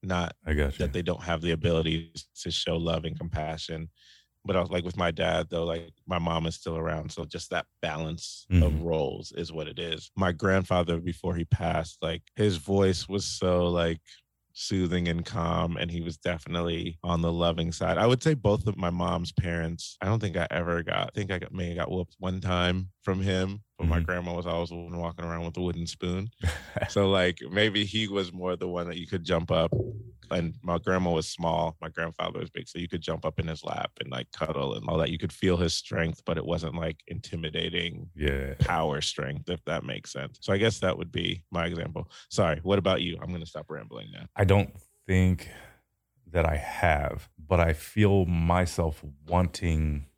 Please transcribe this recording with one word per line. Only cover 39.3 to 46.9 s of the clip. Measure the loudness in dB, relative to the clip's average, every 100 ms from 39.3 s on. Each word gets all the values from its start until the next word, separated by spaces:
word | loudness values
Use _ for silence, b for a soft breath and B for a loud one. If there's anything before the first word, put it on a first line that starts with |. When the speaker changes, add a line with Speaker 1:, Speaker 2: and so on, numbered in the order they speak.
| -6 -6
Speaker 1:
if | -8 -4
that | -4
makes | -4 -10 -8
sense. | -10 -10 -10
So | 0
I | 2
guess | 4 2
that | 0 -2
would | -4
be | -4 -2 -4 -6
my | -4 -2
example. | -2 -6 -6 -10 B B
Sorry, | 0 2 2
what | 2 4
about | 4 2
you? | 0 -4
I'm | -6
gonna | -6 -8
stop | -12 -10
rambling | -10 -10 -14 -14
now. | -16 -14 2
Speaker 2:
I | 8
don't | 8 6 -2 -20 _ 2
think | 6 6 4 -2 B B B B _ _ _ -4
that | 2 2
I | 2
have, | -4 0 2